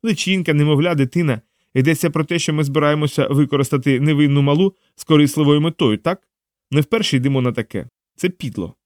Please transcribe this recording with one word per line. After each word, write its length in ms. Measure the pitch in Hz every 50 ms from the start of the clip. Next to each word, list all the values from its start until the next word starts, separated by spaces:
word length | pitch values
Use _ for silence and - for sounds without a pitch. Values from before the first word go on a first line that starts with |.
| -
«Личинка, 520 | 226 202 - - 180 190 190 170 170 156
немовля, 400 | 147 147 151 151 139 156 175 170
дитина. 460 | 147 135 127 - 175 175 151 123 110 _ _ _ _ _ _ _
Йдеться 360 | 131 131 151 160 151 - 165
про 140 | 143 165 156
те, 140 | - 170 170
що 140 | - - 156
ми 120 | 151 156
збираємося 640 | 139 135 156 147 147 147 151 151 143 - - 143
використати 760 | - - 139 151 139 - 139 139 - - 139 123 143 135 127
невинну 420 | 139 151 156 143 151 143 139 143 139
малу 320 | 139 143 156 190 196 - _ _ _ _
з 100 | _ -
корисливою 560 | - 160 151 147 139 - 156 151 143 147 147
метою, 380 | 151 165 160 _ 131 120 107 104
так? 300 | _ 165 185 - _ _ _ _ _ _ _ _ _ _
Не 100 | 135 147
вперше 360 | 147 - - 226 214 - -
йдемо 260 | 131 123 139 139 135 123
на 100 | 123 110
таке. 360 | - 107 _ - 101 - 120 _ _ _ _ _
Це 120 | _ - -
підло». 460 | 180 _ - 127 - - 90 76 - _ _